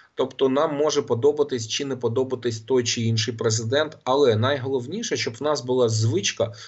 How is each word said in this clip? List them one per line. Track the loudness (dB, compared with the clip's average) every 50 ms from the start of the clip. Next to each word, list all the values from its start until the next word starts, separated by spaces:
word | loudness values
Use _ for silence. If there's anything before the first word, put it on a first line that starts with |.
| -20 _ _
Тобто | -4 -4 -2 0 0 2 2
нам | 4 2 2 2 0
може | 0 0 2 2 0
подобатись | 0 0 0 2 4 4 4 2 0 0 -2 -4 -4 -4
чи | -6 -4 -4
не | -4 -4
подобатись | -2 -2 -2 0 0 -2 -2 -2 -4 -4 -4 -4 -4
той | -2 0 0 2 2
чи | 0 -2 0
інший | 0 0 0 0 0 -2 -2
президент, | -2 0 0 0 0 -2 0 0 0 0 -2 -4 -6 -2
але | 0 2 4 6 4 4
найголовніше, | 4 2 2 0 0 -2 -2 -4 -4 -4 -6 -6 -6 -4 -4 -4
щоб | -4 -4 -4 -4
в | -2
нас | -2 -2 -2 0 -2
була | 0 2 2 2 2
звичка | 2 2 2 2 0 0 -2 -2 -2 -2 -2 -4 -6 -10 -20